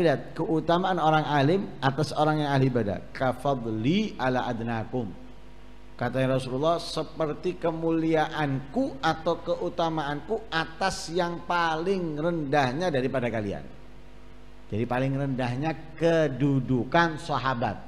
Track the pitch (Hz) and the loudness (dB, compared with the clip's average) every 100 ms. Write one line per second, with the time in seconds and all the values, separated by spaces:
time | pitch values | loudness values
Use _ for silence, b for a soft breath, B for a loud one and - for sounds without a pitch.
0 | 165 131 - - 151 160 156 170 185 180 | 4 2 -2 -6 0 0 4 2 4 2
1 | 156 156 139 147 139 196 - - 135 135 | 4 4 4 4 4 4 0 -2 0 0
2 | 151 - 151 151 147 139 135 120 101 90 | -2 2 2 2 2 4 4 4 0 -2
3 | - - 131 120 143 131 113 110 120 196 | -6 -2 -2 0 0 0 -2 -2 2 2
4 | 214 - 127 127 107 127 117 113 107 131 | 0 0 0 0 0 -2 -2 -4 -4 -4
5 | 104 - - - - - - - - - | -4 -8 -14 -16 -16 -16 -16 -16 -16 -6
6 | 120 127 131 131 123 127 156 170 165 160 | -4 0 2 2 0 0 2 0 -2 -4
7 | 151 143 160 135 185 175 165 160 165 165 | -6 -2 -4 -2 -4 -2 -2 0 0 2
8 | 160 156 156 143 147 135 - 247 269 - | 2 2 2 0 0 0 -2 -2 -2 0
9 | 160 160 180 165 - 170 175 170 165 160 | 0 0 0 -2 -2 -2 -2 0 0 0
10 | 143 147 135 220 - 160 156 - 190 185 | -2 -4 -4 -4 -2 -2 -2 -2 -2 -2
11 | - 170 175 165 - 170 165 156 175 196 | -2 0 0 -2 -2 2 2 2 0 0
12 | 170 147 165 170 143 147 131 139 180 135 | 0 0 0 0 2 4 4 2 0 2
13 | 127 127 120 113 101 76 73 - - - | 0 0 0 -2 -2 -4 -8 -14 -14 -16
14 | - - - - - - - 107 120 123 | -16 -16 -14 -14 -14 -16 -6 -2 0 0
15 | 135 135 139 127 123 123 156 156 - - | 2 0 0 0 -2 0 -2 -2 -8 0
16 | 165 165 151 123 143 135 113 127 110 170 | 4 4 2 2 4 4 4 0 4 4
17 | 170 151 - 139 131 123 120 98 | 4 0 -4 -2 0 0 -2 -4